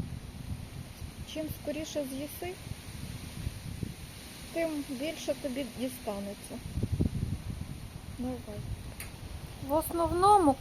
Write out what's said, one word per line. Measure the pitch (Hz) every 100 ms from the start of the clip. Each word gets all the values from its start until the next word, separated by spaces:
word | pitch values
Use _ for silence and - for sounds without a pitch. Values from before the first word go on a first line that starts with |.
| - - - - - - - - - - - - -
Чим | 302 311 -
скоріше | 294 294 311 294 262
з'їси, | 262 294 - 349 381 - - - - - - - - - - - - - - - - - - -
тим | 330 330 294 277
більше | 247 311 311 -
тобі | 285 285 254 240 214
дістанеться. | 254 - 220 202 202 202 - 240 - - - - - - - - - - - - - - - -
Давай. | 247 240 220 208 - - - - - - - - - - 269
В |
основному | 302 - 339 320 339 392 415 302 262